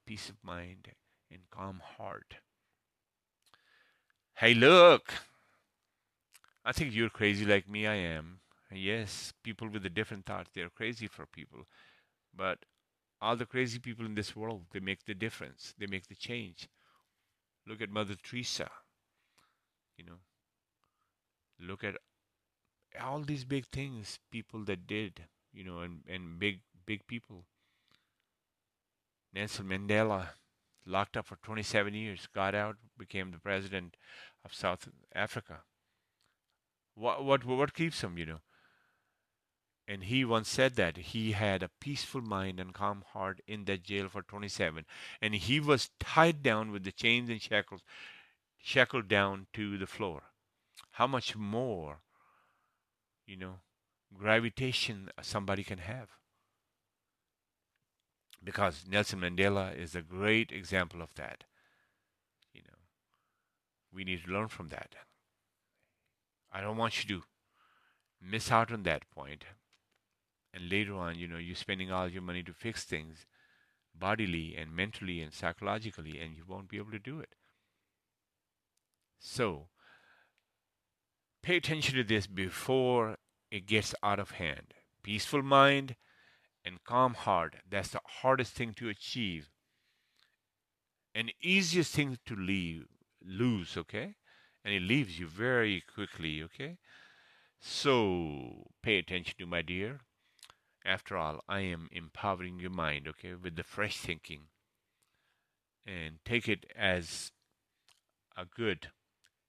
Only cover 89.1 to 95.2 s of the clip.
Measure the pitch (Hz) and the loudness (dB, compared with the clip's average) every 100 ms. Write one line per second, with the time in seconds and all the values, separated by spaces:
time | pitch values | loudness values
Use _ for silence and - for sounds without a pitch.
89.1 | 127 104 82 71 _ _ _ _ _ _ | -2 -2 -4 -10 _ _ _ _ _ _
90.1 | _ _ _ _ _ _ _ _ _ _ | _ _ _ _ _ _ _ _ _ _
91.1 | 107 113 - 170 190 180 175 151 - 143 | -6 -6 -4 4 4 6 4 4 2 0
92.1 | 127 - 104 90 98 87 82 64 _ _ | -2 -8 -4 0 0 0 -6 -12 _ _
93.1 | _ 90 92 123 107 82 92 82 107 180 | _ -10 0 2 2 -2 -6 -6 -8 -8
94.1 | - _ - _ _ 104 101 92 135 110 | -12 _ -20 _ _ -2 0 2 2 0
95.1 | 80 | -6